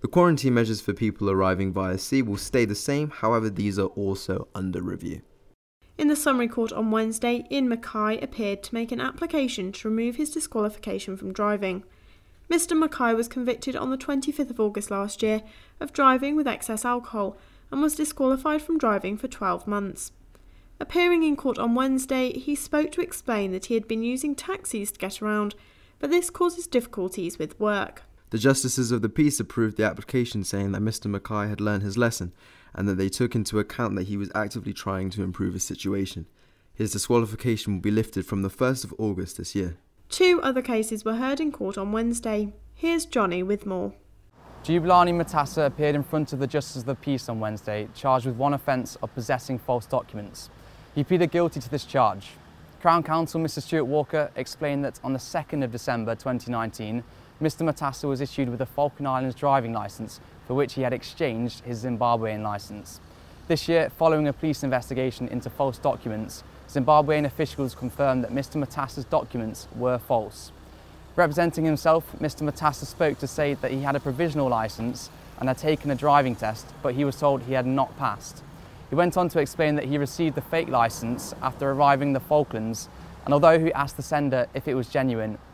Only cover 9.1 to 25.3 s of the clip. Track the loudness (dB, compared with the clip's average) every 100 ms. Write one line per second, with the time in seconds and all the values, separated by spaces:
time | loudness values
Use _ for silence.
9.1 | -4 -4 0 -2 -2 -8 -6 -2 0 -2
10.1 | -2 -4 -4 -6 -2 -2 -4 -8 -6 -6
11.1 | -8 -8 -2 0 0 -2 -4 -8 -20 -20
12.1 | -20 -20 -20 0 0 2 2 2 2 2
13.1 | 2 0 -2 -2 -2 -4 -4 -2 -4 -2
14.1 | -2 -2 -2 -4 0 0 0 -4 -4 -4
15.1 | -2 0 0 -2 -20 -20 -12 -8 6 6
16.1 | 6 2 0 0 -2 -4 -4 0 -2 -2
17.1 | -4 -4 -6 -20 -20 -8 0 2 2 -4
18.1 | 2 2 2 2 0 0 0 2 2 0
19.1 | -4 -6 -4 -2 -2 -2 -4 -4 -8 -14
20.1 | -16 -20 -20 -20 -20 -20 -12 -2 2 4
21.1 | 6 4 2 0 0 2 2 4 2 0
22.1 | 0 0 -2 -4 -4 0 0 0 -2 -4
23.1 | -4 -2 -2 0 -4 0 -2 0 -2 -2
24.1 | -2 -2 -4 -6 -6 -4 -6 -6 -6 -8
25.1 | -6 -2